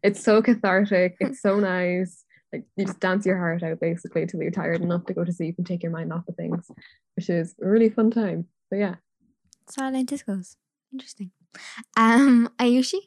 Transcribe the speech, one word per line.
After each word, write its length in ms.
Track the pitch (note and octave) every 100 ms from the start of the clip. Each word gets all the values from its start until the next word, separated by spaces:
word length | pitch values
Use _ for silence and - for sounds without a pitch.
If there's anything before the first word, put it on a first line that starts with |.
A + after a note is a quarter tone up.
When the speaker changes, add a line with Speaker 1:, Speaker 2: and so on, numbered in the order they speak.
Speaker 1:
It's 180 | G3+ G3+
so 180 | - G#3+
cathartic. 760 | A3+ G#3+ G3 F#3 G3+ F#3+ F3+ F3+
It's 240 | - C4+
so 160 | G3+ G3+
Speaker 2:
<laughs> 140 | F#3+
Speaker 1:
nice. 500 | F3+ F3+ F3+ F#3 - _ _ _
Like, 120 | - - -
you 100 | G3
just 140 | F#3
dance 260 | F#3 F#3+ G3+
your 120 | F#3
heart 240 | E3+ E3+
out, 180 | E3 E3
basically, 440 | E3 E3+ - E3 E3
till 140 | E3+
you're 100 | E3
tired 300 | F3 E3 E3+
enough 240 | F3 F3 F3+
to 80 |
go 100 | F3
to 80 | E3+
sleep 240 | F3 E3 F3
and 80 | F3
take 160 | F3+
your 100 | E3+
mind 200 | E3 E3
off 140 | E3 F3
of 80 | F3
things, 340 | E3+ F3 - - - _ _ -
which 120 | -
is 260 | E3+ E3 _
a 80 | F#3
really 220 | A3 A3
fun 200 | A3 A3
time. 360 | A#3 G#3 E3 E3+ _ _
But 80 | G3
yeah. 160 | G3+ F3 _ _ _ _ _ _ -
Speaker 2:
Silent 420 | - C4+ C4 B3+
discos. 460 | C#4 - G3 F3+ _ _ _ _
Interesting. 380 | C4 - - F#3 _ _ - - - - -
Um, 540 | A3+ A#3 C#4 A#3+ A#3 -
Ayushi? 420 | B3 B3 B3+ F#4+